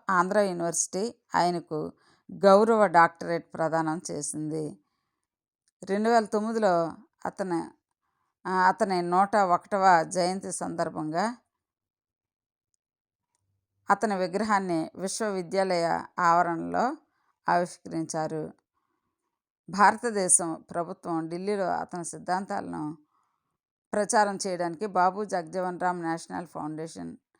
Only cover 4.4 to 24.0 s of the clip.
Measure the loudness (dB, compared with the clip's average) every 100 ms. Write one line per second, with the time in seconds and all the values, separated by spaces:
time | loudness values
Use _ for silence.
4.4 | -6 -6 -6 -10 _ _ _ _ _ _
5.4 | _ _ _ _ -6 -2 4 2 2 -2
6.4 | -2 0 2 2 0 -6 _ _ -10 -8
7.4 | -4 -4 -6 _ _ _ _ _ _ _
8.4 | -4 4 4 4 2 0 2 4 4 4
9.4 | 4 2 2 4 6 6 4 0 0 -2
10.4 | -6 -8 -8 -4 -4 -4 -4 -2 -4 -6
11.4 | _ _ _ _ _ _ _ _ _ _
12.4 | _ _ _ _ _ _ _ _ _ _
13.4 | _ _ _ _ 0 0 0 -2 -2 -2
14.4 | 0 0 0 -4 -4 -8 -8 -4 -4 -4
15.4 | -4 -2 0 0 0 -2 -4 0 4 4
16.4 | 2 -2 -4 0 -2 -2 _ _ _ _
17.4 | 0 0 0 -8 -10 -8 -6 -4 -4 -6
18.4 | -10 -14 _ _ _ _ _ _ _ _
19.4 | _ _ -10 4 4 4 -4 -2 2 2
20.4 | 2 -8 -8 -8 -8 -10 -6 -4 -4 -6
21.4 | -4 -2 -2 -2 -4 -8 -10 -10 -4 -4
22.4 | -4 -8 -8 -8 -8 -10 _ _ _ _
23.4 | _ _ _ _ -6 -4